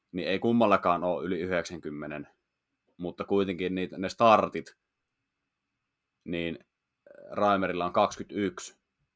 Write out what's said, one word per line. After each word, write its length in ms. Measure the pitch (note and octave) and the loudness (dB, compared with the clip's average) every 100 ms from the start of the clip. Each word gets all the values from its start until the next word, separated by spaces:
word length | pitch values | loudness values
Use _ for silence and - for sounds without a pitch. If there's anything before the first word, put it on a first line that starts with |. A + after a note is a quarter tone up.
| _ | _
niin 160 | F2+ D#2+ | -6 -4
ei 120 | F#2+ | -2
kummallakaan 640 | A#2 A#2 A2 F#2+ F#2 E2+ | 2 4 6 6 4 2
ole 220 | F2 E2 E2 | 0 -2 -2
yli 140 | F2+ | -4
yhdeksänkymmenen, 880 | F2+ F2+ E2+ E2+ D#2 D2 D2+ D2 C#2+ _ _ _ _ _ _ - | -2 -2 -4 -8 -10 -10 -10 -10 -12 _ _ _ _ _ _ -10
mutta 260 | F2 - | -8 -8
kuitenkin 520 | - G2+ G2 F2 F2+ F#2 | 0 0 0 -2 -4 -4
niitä, 220 | F2+ - | -4 -4
ne 120 | F#2+ | -6
startit, 680 | - A#2 G#2+ F2+ E2+ - - _ _ _ _ _ _ _ _ _ _ _ _ _ _ | 2 6 6 4 -4 -10 -16 _ _ _ _ _ _ _ _ _ _ _ _ _ _
niin 360 | - E2+ E2+ E2 _ _ _ _ - - - | -8 -6 -6 -8 _ _ _ _ -20 -20 -10
Reimerillä 540 | - G2+ G2 F#2 F2 F2 | 0 2 4 2 -2 0
on 80 | |
kaksikymmentäyksi 840 | G2 G2+ - - G2 G2 F2+ - - _ _ _ | 2 2 0 -10 -4 -4 -4 -12 -18 _ _ _